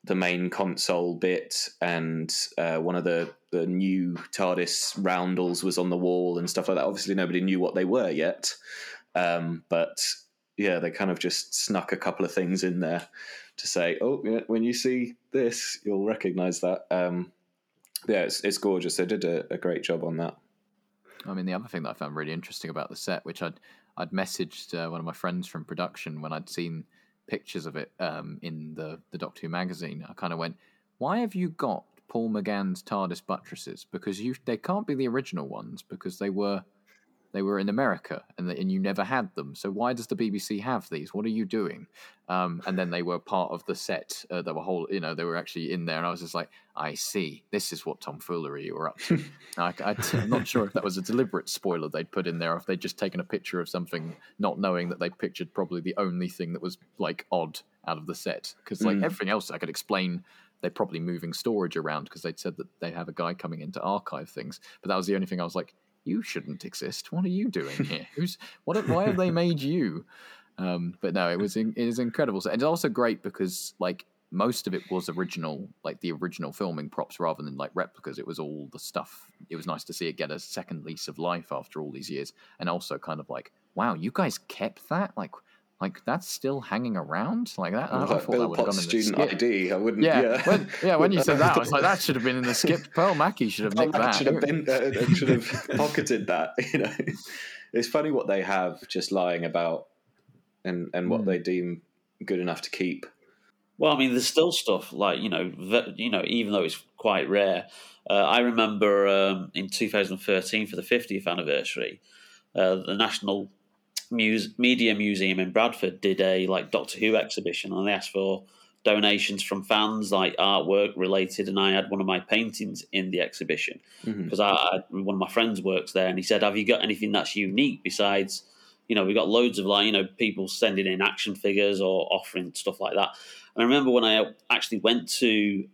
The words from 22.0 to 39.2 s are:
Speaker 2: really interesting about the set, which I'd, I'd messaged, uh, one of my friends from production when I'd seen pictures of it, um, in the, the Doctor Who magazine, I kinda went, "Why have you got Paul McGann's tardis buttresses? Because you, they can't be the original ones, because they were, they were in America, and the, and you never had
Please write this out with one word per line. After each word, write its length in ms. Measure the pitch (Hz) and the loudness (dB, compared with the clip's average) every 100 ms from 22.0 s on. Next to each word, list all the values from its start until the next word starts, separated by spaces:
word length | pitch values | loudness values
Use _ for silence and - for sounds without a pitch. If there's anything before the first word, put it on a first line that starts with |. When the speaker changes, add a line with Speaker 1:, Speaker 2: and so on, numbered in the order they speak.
| 73 76 | -8 -6
Speaker 2:
really 160 | 76 | -4
interesting 380 | 82 - - 80 | -6 -8 -12 -8
about 180 | 78 71 | -6 -8
the 80 | - | -8
set, 280 | - 90 | -4 -4
which 180 | 78 - | -6 -6
I'd, 160 | 85 - - - _ - | -6 -8 -20 -20 _ -10
I'd 160 | 87 | -6
messaged, 600 | 95 95 - 85 - - | -4 -4 -4 -6 -8 -8
uh, 140 | 85 82 | -6 -6
one 100 | 85 | -6
of 40 | |
my 80 | 82 | -8
friends 340 | - 92 90 87 | -6 -4 -4 -6
from 160 | 85 | -10
production 560 | 78 82 90 - 82 76 | -10 -6 -6 -6 -12 -10
when 120 | 78 | -8
I'd 160 | 78 - | -8 -8
seen 360 | - 85 80 - _ _ _ - | -6 -6 -6 -12 _ _ _ -8
pictures 400 | 110 - 90 78 | -8 -6 -10 -8
of 80 | 76 | -10
it, 160 | - - | -10 -6
um, 400 | 82 80 78 - | -6 -6 -10 -10
in 320 | 85 78 78 | -10 -10 -10
the, 260 | 78 78 80 _ | -10 -10 -12 _
the 80 | 85 | -10
Doctor 240 | 82 - | -10 -8
Who 60 | 82 | -6
magazine, 560 | 87 90 85 82 76 80 | -4 -4 -6 -10 -10 -14
I 60 | |
kinda 220 | - 90 82 | -8 -6 -4
went, 180 | - - _ _ _ _ | -6 -8 _ _ _ _
"Why 200 | 131 214 | -2 -2
have 160 | 233 | -2
you 160 | 190 180 | -2 -4
got 340 | 165 131 90 _ _ _ | -2 -4 -4 _ _ _
Paul 220 | 117 113 | -2 0
McGann's 520 | 104 98 101 98 92 | -2 -2 -2 -2 -4
tardis 380 | - 104 92 87 | -4 -2 -2 -6
buttresses? 640 | - 95 - 85 - - - | -6 -6 -6 -14 -12 -14 -12
Because 300 | 95 - 95 | -8 -6 -4
you, 140 | 120 131 - | -6 -6 -4
they 100 | 113 | -4
can't 300 | - 196 214 | -2 -2 -2
be 80 | |
the 140 | 135 127 | -2 0
original 400 | 123 131 90 69 | -2 -4 -8 -6
ones, 340 | 107 - - | -10 -12 -14
because 360 | - 92 92 - | -14 -10 -10 -6
they 120 | 101 | -4
were, 340 | 139 - 98 - _ _ _ _ _ _ | 0 0 -2 -6 _ _ _ _ _ _
they 100 | 98 | -2
were 160 | 98 101 | 0 0
in 100 | 101 | 0
America, 560 | 107 131 85 - - _ - | 2 2 0 -4 -12 _ -8
and 100 | 90 | -6
the, 100 | - | -2
and 120 | 95 | -2
you 60 | 95 | 0
never 260 | 95 92 | 0 0
had 300 | 98 131 | 0 0